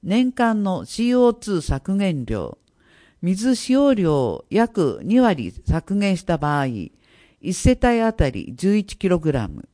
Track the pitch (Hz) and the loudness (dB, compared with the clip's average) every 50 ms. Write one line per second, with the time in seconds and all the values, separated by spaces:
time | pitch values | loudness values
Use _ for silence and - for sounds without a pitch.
0 | - 175 196 240 254 254 254 - 240 226 226 214 202 196 185 - 87 - - - | -2 0 0 2 2 0 0 0 0 0 2 0 0 -2 -2 -4 -6 -10 -6 -2
1 | 226 240 247 247 247 240 233 240 - 214 202 170 147 - 147 135 _ - 190 196 | 0 2 4 4 4 4 2 0 -4 -4 -2 -2 -2 -2 -4 -4 _ -4 -2 0
2 | 202 190 165 139 120 - 113 101 80 60 - _ _ _ _ _ _ _ _ _ | 0 0 -2 -2 -4 -4 -4 -4 -4 -6 -10 _ _ _ _ _ _ _ _ _
3 | _ _ _ _ - 175 190 190 220 262 262 - - - 254 269 285 285 269 214 | _ _ _ _ -2 -2 -2 0 2 0 0 0 0 0 2 4 4 4 4 4
4 | 185 160 151 143 131 113 82 - - _ - 202 233 226 226 208 165 135 101 - | 2 2 2 2 0 0 -2 -6 -8 _ 0 0 0 2 0 0 0 0 -2 -4
5 | - 175 214 254 254 233 185 139 113 90 - - - - - 165 - - 196 202 | -4 2 2 4 4 4 2 0 -4 -8 -10 -10 -4 -2 -2 -2 -2 -2 -2 0
6 | 202 196 190 170 - - 170 151 147 147 147 147 139 131 120 104 82 - _ _ | 0 0 0 -2 0 -2 -2 0 0 -2 0 0 -2 -2 -4 -6 -8 -10 _ _
7 | _ _ _ _ _ _ _ _ - 170 180 - - 254 254 247 - 247 240 233 | _ _ _ _ _ _ _ _ -8 -6 -6 0 2 2 2 4 2 2 2 2
8 | 226 226 220 - 165 135 120 101 - - 120 123 - 190 208 214 196 - - - | 0 0 0 0 -2 -2 0 -6 -10 -10 -10 -4 0 0 2 0 0 -4 -10 -4
9 | - 190 180 170 156 156 143 131 113 98 76 - - _ | 0 0 0 0 0 -2 -2 -2 -4 -4 -8 -12 -16 _